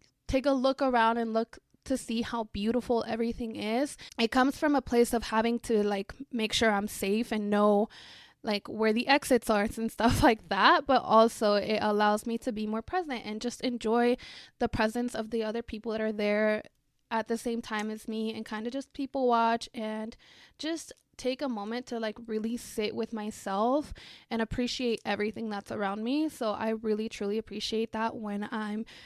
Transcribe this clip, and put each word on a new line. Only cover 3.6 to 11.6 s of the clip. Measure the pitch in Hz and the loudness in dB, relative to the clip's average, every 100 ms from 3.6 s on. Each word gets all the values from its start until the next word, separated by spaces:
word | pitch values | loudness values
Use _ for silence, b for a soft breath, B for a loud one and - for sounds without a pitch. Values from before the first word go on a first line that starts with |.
| 208 226 285 - B - | -2 0 -2 -6 B -2
It | 226 | 0
comes | 262 269 - | 4 2 2
from | 302 285 | 2 2
a | |
place | - 240 240 | 2 4 4
of | 233 | 2
having | - 220 233 233 | 0 0 2 0
to, | - 214 | 0 0
like, | 208 202 - - 277 | 2 -2 -6 -12 -8
make | 233 220 | -4 0
sure | - 226 | 2 4
I'm | 202 208 | 2 -2
safe | - 196 214 240 | -4 0 0 0
and | 214 208 | -2 2
know, | 208 208 202 220 B B B B _ | 4 6 6 2 B B B B _
like, | - 202 - | -4 -2 -4
where | 214 220 | 0 2
the | 220 - | 2 4
exits | 285 - 240 - | 2 4 2 4
are | 208 208 - | 2 0 -2
and | 226 | -6
stuff | - 233 - | 2 4 6
<laughs> | |
like | 285 226 - | 6 4 0
that, | 190 247 339 277 | 4 6 6 6
but | 254 | 2
also | - 220 226 - 208 | 6 6 6 4 2
it | 202 | 2